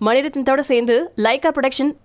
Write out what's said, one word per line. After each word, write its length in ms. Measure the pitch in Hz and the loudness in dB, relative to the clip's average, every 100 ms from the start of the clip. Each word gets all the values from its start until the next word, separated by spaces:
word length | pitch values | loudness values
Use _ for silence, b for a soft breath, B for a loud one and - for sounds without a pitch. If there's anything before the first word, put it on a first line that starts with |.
மணிரத்னத்தோட 580 | 214 254 294 285 262 269 | 0 0 0 -4 0 0
சேர்ந்து 540 | 285 240 240 233 339 - | 2 0 2 0 0 -2
லைகா 340 | 214 269 330 | 0 0 0
புரொடக்ஷன் 420 | 294 262 262 285 - | 0 -2 0 -4 -2